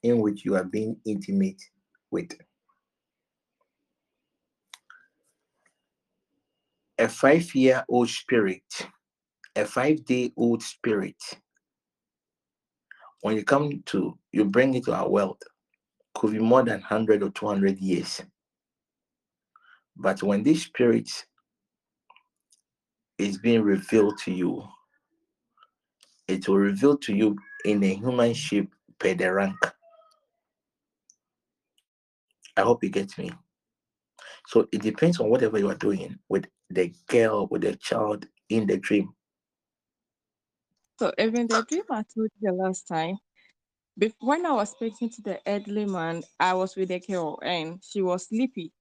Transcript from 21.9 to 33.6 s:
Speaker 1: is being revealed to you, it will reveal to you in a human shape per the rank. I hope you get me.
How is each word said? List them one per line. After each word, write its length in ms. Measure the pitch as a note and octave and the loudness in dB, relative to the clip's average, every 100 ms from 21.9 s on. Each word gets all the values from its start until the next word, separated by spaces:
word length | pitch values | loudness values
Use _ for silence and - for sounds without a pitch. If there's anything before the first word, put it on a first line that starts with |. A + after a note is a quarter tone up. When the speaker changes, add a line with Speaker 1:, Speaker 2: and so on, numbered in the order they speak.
| _ _ - _ _ _ _ _ _ _ _ _ - | _ _ -20 _ _ _ _ _ _ _ _ _ -6
Speaker 1:
is 200 | G2+ F#2+ | -4 -2
being 240 | A#2 A#2 | 2 2
revealed 560 | G#2 G2 - A2 G#2 - | 4 0 2 4 4 0
to 80 | - | -6
you, 320 | F#2 F2 - - - _ _ _ _ _ _ _ _ _ _ _ _ _ _ - | -4 -2 -4 -12 -20 _ _ _ _ _ _ _ _ _ _ _ _ _ _ -6
it 200 | F#2+ - | -4 2
will 80 | G2 | 4
reveal 400 | G2+ G2 C3+ C#3+ | 4 4 4 4
to 160 | - | 0
you 220 | G2+ G#2+ G#2 - - | 2 2 0 -10 -6
in 180 | G#2 G#2 | 0 2
a 120 | G2 | 2
human 400 | F#2+ A#2+ B2 A#2+ | 0 -2 2 2
shape 360 | A2+ - G#2 - _ _ _ | 2 -2 -2 -2 _ _ _
per 160 | - | -2
the 180 | F2+ F#2 | 0 0
rank. 240 | F#2+ G3 F#3+ - - _ - _ _ _ _ _ _ _ _ _ _ _ _ _ _ _ _ _ _ _ _ _ _ _ _ - - | 0 -2 -2 -6 -6 _ -20 _ _ _ _ _ _ _ _ _ _ _ _ _ _ _ _ _ _ _ _ _ _ _ _ -4 0
I 40 | |
hope 240 | G#2 A#2+ | 2 2
you 60 | G2 | 0
get 260 | G2 G2 - | -2 -4 -10
me. 140 | F2+ F2 _ _ | -12 -12 _ _